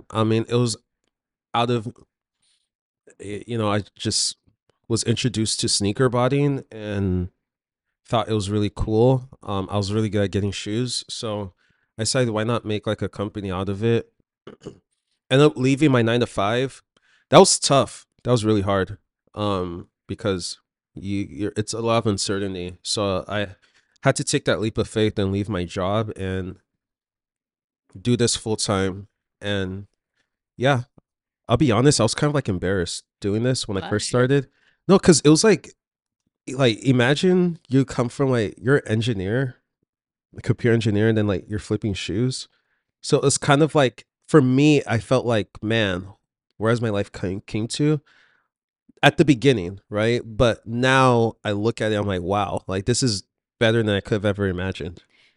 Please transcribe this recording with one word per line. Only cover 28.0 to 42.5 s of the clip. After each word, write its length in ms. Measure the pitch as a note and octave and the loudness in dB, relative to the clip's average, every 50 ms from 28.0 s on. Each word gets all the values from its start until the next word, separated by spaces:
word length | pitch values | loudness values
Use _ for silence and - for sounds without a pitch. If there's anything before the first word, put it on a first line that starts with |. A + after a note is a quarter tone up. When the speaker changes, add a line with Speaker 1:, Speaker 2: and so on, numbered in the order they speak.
| - A#2+ A#2+ | -2 -2 0
Speaker 1:
this 180 | A2 A#2+ A2+ - | 2 2 0 0
full 200 | - - A2 A2 | -2 -4 -4 -4
time. 500 | - - - G2+ F#2+ F#2+ F#2+ F2+ G2+ G2+ _ _ _ _ _ _ - | -4 -2 -2 0 0 0 -2 -4 -8 -14 _ _ _ _ _ _ -12
And, 460 | G2+ G2+ G2+ G2 F#2+ F#2 F#2+ G2 G2+ - _ _ _ _ _ _ _ _ _ _ _ _ _ | -8 -6 -4 -4 -4 -6 -8 -12 -14 -18 _ _ _ _ _ _ _ _ _ _ _ _ _
yeah, 240 | - A#2+ C#3+ C#3 A#2+ B2 _ _ _ _ _ _ _ _ _ _ _ _ | -2 0 0 0 0 -2 _ _ _ _ _ _ _ _ _ _ _ _
I'll 100 | - A#2+ | 0 2
be 140 | C3 D#3 B2 | 2 4 4
honest, 280 | G2+ A2+ C3 D3 - - | 4 4 4 4 4 4
I 20 | G#2+ | 2
was 120 | - - | 0 0
kind 140 | - D3+ D3 | 0 -2 0
of, 60 | D3 | 0
like, 140 | C#3 - A2+ | -2 -2 -2
embarrassed 540 | F#2 F2 F2+ F2+ G2+ F#2 E2+ - - - - _ _ - | -4 -2 -2 -2 -2 -2 -2 -4 -6 -12 -14 _ _ -6
doing 220 | - G2+ G#2 A2 A#2+ | -4 -2 -2 0 0
this 240 | B2+ B2+ - - | 0 -2 -2 -4
when 100 | - G2 | -6 -6
I 100 | F#2+ F2 F#2 | -6 -4 -2
first 180 | G#2 G#2+ - | -4 -4 -2
Speaker 2:
Why? 120 | - B2 B2 | -2 -2 -2
Speaker 1:
started. 300 | B2+ B2+ C#3 C#3+ B2+ - _ _ _ _ _ _ - | 0 0 0 0 -2 -4 _ _ _ _ _ _ 0
No, 100 | D#3+ G3 | 2 4
'cause 240 | - - F#3+ D#3 - - | 4 6 4 4 6 6
it 60 | D3 | 6
was 140 | D#3 D3+ - | 6 6 6
like, 320 | A3 F3+ - - - - _ _ _ _ _ _ _ _ _ _ _ _ _ - - | 4 2 2 -2 -14 -20 _ _ _ _ _ _ _ _ _ _ _ _ _ -14 -8
like, 280 | B2+ C3 C3+ A#2 G#2 - - | -2 0 2 2 2 2 2
imagine 760 | C3+ B2 B2 A#2+ C3 D3 - F#3 F3+ F3+ F#3 F3+ F3 D#3+ - _ - | 2 4 4 4 2 2 2 2 4 4 4 2 0 -2 -6 _ 0
you 160 | B2 C3+ B2+ | 2 2 2
come 240 | - - C3+ A#2+ A#2+ | 2 -2 -4 -4 -4
from, 220 | - - C#3 C3 | -2 -2 -2 0
like, 240 | B2+ A#2 G#2 F2 - - | 0 0 -2 -2 -6 -4
you're 180 | F#2 B2+ C#3+ | 0 2 2
an 100 | - - | 2 2
engineer, 720 | - G#2+ A#2 A2 B2 A2 F#2+ F2+ G2 A#2 C3 C#3 B2+ - _ _ _ _ _ _ _ _ _ _ _ _ _ _ _ - | 0 -2 0 0 -2 -2 -2 -2 -2 -2 -2 -2 -4 -8 _ _ _ _ _ _ _ _ _ _ _ _ _ _ _ -20
a 60 | - | -8
computer 320 | - - G#2+ - - A#2 A2+ | -2 -2 -2 0 2 2 2
engineer, 340 | A#2 G#2 A2+ G2+ G2+ A2 | 2 2 0 2 2 2
and 100 | A2+ G#2+ | 2 2
then, 100 | A2 G#2 | 2 0
like, 180 | G2+ F#2 D#2 - | 0 -2 -4 -6
you're 120 | - G#2+ G#2 | -8 -10 -8
flipping 340 | - - G#2+ - - G#2 F#2 | -4 -4 -4 -4 -2 -4 -6
shoes. 540 | - - - E2 A2 B2+ C3 - - - - | -6 -6 -4 -2 -2 -2 -2 -4 -6 -12 -16